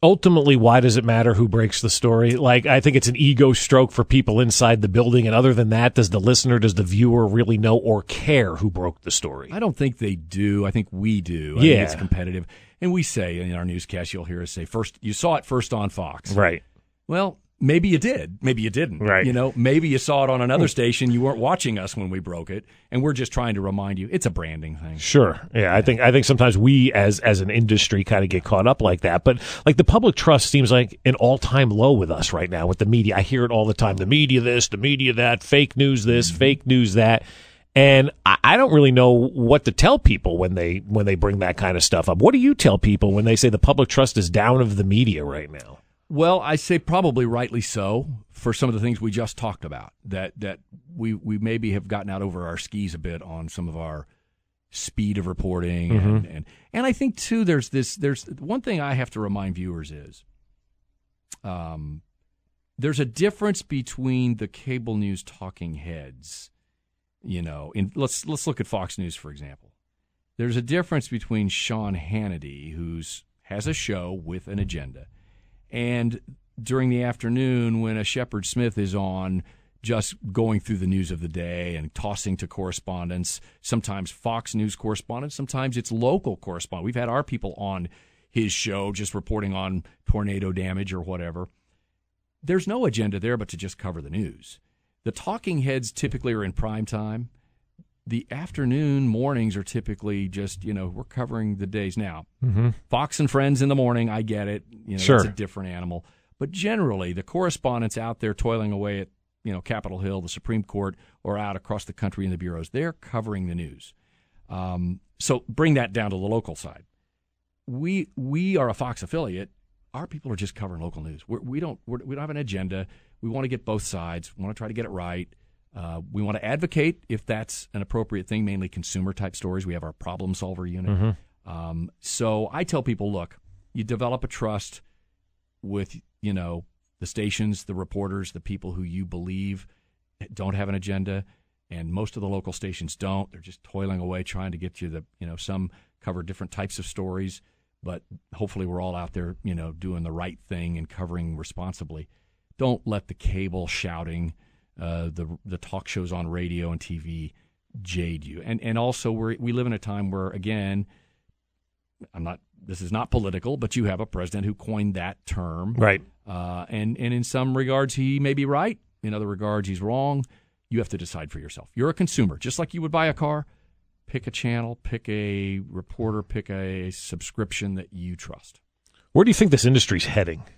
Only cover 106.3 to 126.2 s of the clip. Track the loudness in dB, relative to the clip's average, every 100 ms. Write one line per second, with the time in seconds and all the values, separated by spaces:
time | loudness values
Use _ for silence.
106.3 | _ -10 -4 -4 0 0 -2 -4 -6 -6
107.3 | -4 -2 -2 -4 -2 -4 -4 -8 -6 -6
108.3 | -2 -2 -2 -2 -4 -6 -6 -10 _ _
109.3 | _ -10 -10 -6 -8 -8 -8 -6 -6 -8
110.3 | -12 -6 -4 -4 -6 -6 -8 _ _ -8
111.3 | -6 -6 -10 -8 -10 -10 -8 -8 -6 -6
112.3 | -6 -8 -10 -8 -6 -6 -8 -10 -8 -6
113.3 | -6 -6 -8 -10 -16 -20 _ _ _ _
114.3 | _ _ -10 -8 -6 -6 -6 _ _ -2
115.3 | -2 -4 0 4 4 2 -2 -4 -4 -2
116.3 | -2 -4 -12 -14 -18 _ _ _ _ _
117.3 | _ _ _ -12 -6 -4 -4 -4 -8 -4
118.3 | -2 0 0 0 -2 -6 -8 -8 -6 -6
119.3 | -8 -12 _ _ _ _ -14 -12 -12 -10
120.3 | -8 -8 -8 -12 -10 -10 -10 -14 -16 _
121.3 | -10 -8 -8 -8 -12 -12 -12 -10 -12 -10
122.3 | -8 -6 -6 -6 -8 -10 -14 _ _ -8
123.3 | -6 -6 -6 -6 -6 -6 -10 -8 -10 -12
124.3 | -12 -12 -10 -10 -10 -10 -8 -10 -10 -12
125.3 | _ _ _ _ -16 -12 -12 -10 -6